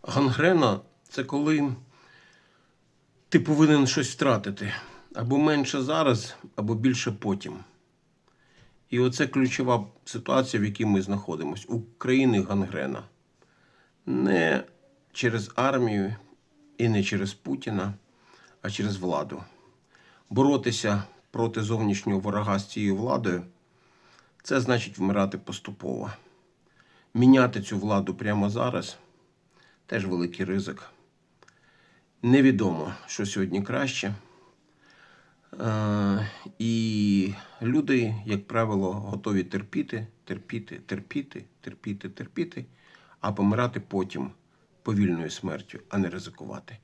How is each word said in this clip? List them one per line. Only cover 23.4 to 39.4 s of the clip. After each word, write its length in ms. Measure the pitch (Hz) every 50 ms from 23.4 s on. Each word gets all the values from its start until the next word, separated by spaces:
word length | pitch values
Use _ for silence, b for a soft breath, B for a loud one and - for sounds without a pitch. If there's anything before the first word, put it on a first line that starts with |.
| 87 - _ _ b b b b b b b b b b b b b b b b
це 180 | _ - 147 131
значить 380 | 117 123 123 117 104 104 101 -
вмирати 400 | 92 98 98 101 98 98 95 90
поступово. 720 | - - - - _ - 101 _ - 67 64 55 - 104 104 b b b b b b b b _ b b b b b b b b b b _
Міняти 480 | 117 127 127 135 131 127 120 120 107
цю 160 | 98 - 110 98
владу 360 | 101 107 104 98 95 95 92
прямо 360 | - - 104 104 104 101 101
зараз — 460 | 104 120 123 123 - 90 - - - - _ _ _ _ _ _ _ _ _ _ b b b b b b b
теж 200 | - - 110 95
великий 400 | 95 90 87 87 87 - - 95
ризик. 360 | 92 95 98 92 - 69 - - - _ _ _ _ _ _ _ _ _ _ b b b b b b b b b b b b b b _ _
Невідомо, 720 | - 120 127 139 135 135 120 98 110 95 85 80 76 - B B B
що 200 | - - - 104
сьогодні 360 | 101 - 101 98 95 - 101
краще. 520 | 101 - 123 131 139 135 - - - 202 - 101 b b b b b b b b _ b b b b b b b b b b b b b b b b _ - -
Е, 680 | 117 113 110 107 107 104 104 104 101 101 98 101 107 104 B B B B - _
і 760 | 110 117 113 113 113 110 107 107 104 101 98 98 95 98 98 B B B B B
люди, 520 | 117 117 131 156 143 139 135 127 117 107 110 107 104
як 200 | 110 104 98 101
правило, 460 | - 117 113 113 110 107 98 98 92
готові 520 | 95 104 95 101 104 101 - 110 101 95